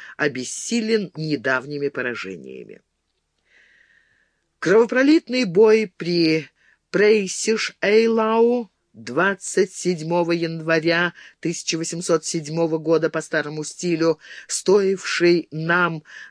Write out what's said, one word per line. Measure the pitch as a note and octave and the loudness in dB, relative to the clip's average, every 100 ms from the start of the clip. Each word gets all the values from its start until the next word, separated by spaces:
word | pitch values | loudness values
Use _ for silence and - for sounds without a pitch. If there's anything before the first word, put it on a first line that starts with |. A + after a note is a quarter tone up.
| - - | -12 -6
обессилен | D3+ B2+ B2 - - A#3 A3 A3 F#3+ D#3 | -4 -4 -8 -10 -4 -2 0 -2 -2 -8
недавними | D#3 C#3+ C3 C3 C3+ D3 C#3+ | -4 -4 -2 -4 -4 -6 -6
поражениями. | C3+ B2 A2+ F#2 F2+ C2 B1+ A1 G1+ _ _ _ _ _ _ _ _ _ _ _ _ _ _ _ _ _ _ | -4 -6 -8 -10 -12 -14 -16 -18 -20 _ _ _ _ _ _ _ _ _ _ _ _ _ _ _ _ _ _
Кровопролитный | - G3+ A#3 A#3+ C#4 D#4+ - B3+ | 2 4 4 4 4 4 2 -2
бой | A3+ E3 A3 A3 A3 - | 0 4 6 6 2 -6
при | E3+ F3 D#3+ D#3+ C#3+ _ _ _ _ | -2 0 2 0 -4 _ _ _ _
Прейсиш-Эйлау | F3 G#3 A3 F#3+ - - A3 - - F#3+ G#3+ A3+ A3+ A3 A3+ A#3 B3 G#3+ _ _ | 0 4 2 0 -4 -2 -2 -4 -4 2 4 4 2 2 2 4 2 -4 _ _
двадцать | - A2 C3 F#3+ F#3+ - - G3+ | -18 -6 0 0 -2 -2 0 0
седьмого | - F3+ E3+ D#3+ F3 E3+ | -2 -4 -4 -2 0 0
января | E3+ E3 E3 D#3 E3 D#3+ E3+ F3 - - _ | -2 -4 -6 -2 0 2 0 0 -4 -18 _
тысяча | E3 E3+ - D#3+ | -6 -6 -6 -6
восемьсот | E3 E3 F3 E3 - | -6 -6 -2 -2 -2
седьмого | E3+ D3 D#3+ E3 D#3+ | -6 -4 -2 -2 -2
года | D#3 E3 D#3+ | 0 0 0
по | D#3+ | -4
старому | - D#3 D3 D#3 | -4 -4 -4 -6
стилю, | D3 - F3 E3 E3 D#3 - - - | -10 -6 -4 0 0 -2 -6 -20 -10
стоивший | - - G3+ F#2+ F#3+ - - E3+ F3 - | -4 2 2 2 -2 -4 2 4 4 0
нам | D#3 E3 F3 F3 D#3+ - - - | -6 0 0 0 -2 -12 -20 -20